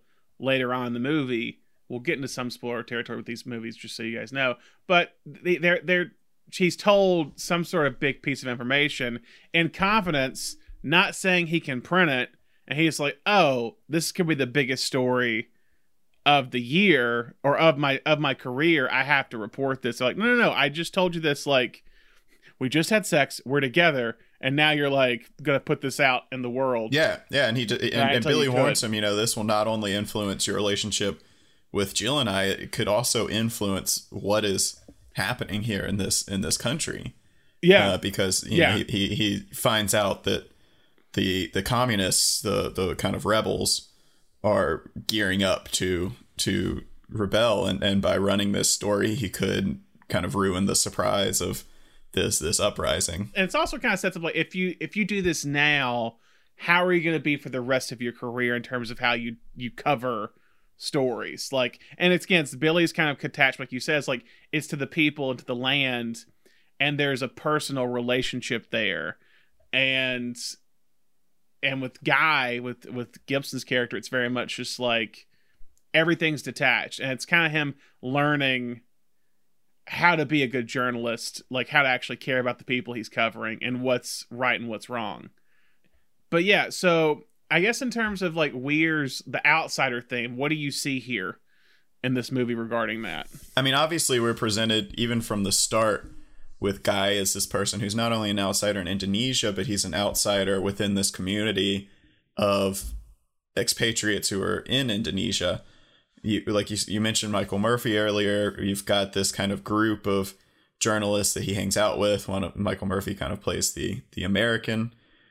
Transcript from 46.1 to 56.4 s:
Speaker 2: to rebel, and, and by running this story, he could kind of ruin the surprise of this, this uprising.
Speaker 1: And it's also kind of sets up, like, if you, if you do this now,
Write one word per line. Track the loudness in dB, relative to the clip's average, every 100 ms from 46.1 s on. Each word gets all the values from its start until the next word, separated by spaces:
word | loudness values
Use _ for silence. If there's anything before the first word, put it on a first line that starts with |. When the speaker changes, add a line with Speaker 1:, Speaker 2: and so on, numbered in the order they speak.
| -6 -12 -6
Speaker 2:
to | -2 0 -2 -4 -10 -18 -10
rebel, | -4 0 2 4 2 0
and, | 0
and | 0 2
by | 2 2
running | 2 2 2
this | 0 0
story, | 0 0 2 2
he | 0 -4
could | -2 0 0 -2 -4 -12 _ -4
kind | -2
of | 0
ruin | 0 2 2 2
the | 2
surprise | 0 0 0 2 0 0
of | -2 -6 -10 -20 -20 -20 -8
this, | -2 0 0
this | 0 0
uprising. | 0 0 -2 0 -2 -4 -6 -2
Speaker 1:
And |
it's | -2
also | 0 -2 -2
kind | -2
of | 0
sets | -2 -4
up, |
like, | -4 -2
if | -2
you, | -2 -4 -4
if | -6 -4
you |
do | -2 0
this | 0 -2
now, | -2 2 2 2 0 0 -2 -6 _ _